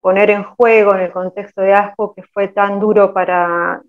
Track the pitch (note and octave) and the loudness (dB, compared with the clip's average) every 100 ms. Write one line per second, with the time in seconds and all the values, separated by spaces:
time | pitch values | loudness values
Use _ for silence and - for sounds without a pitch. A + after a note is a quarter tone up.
0 | F#3 G3 G#3 G#3 F#3+ - A#3+ A3+ G3+ F#3+ | 0 2 2 0 -6 0 2 4 4 0
1 | F3+ F3+ F#3 G3+ G3+ - F#3+ G3+ G3+ G3+ | -2 -6 -8 -10 -14 -4 2 2 0 -6
2 | G#3 G3 - G3+ G3 G3+ G3+ G3+ G#3+ G#3 | -8 -8 -12 -6 -4 -2 -2 -2 0 2
3 | G3 F#3+ F3+ F3+ F3 E3+ F3 F3+ | 2 0 -2 -2 -2 -2 -4 -6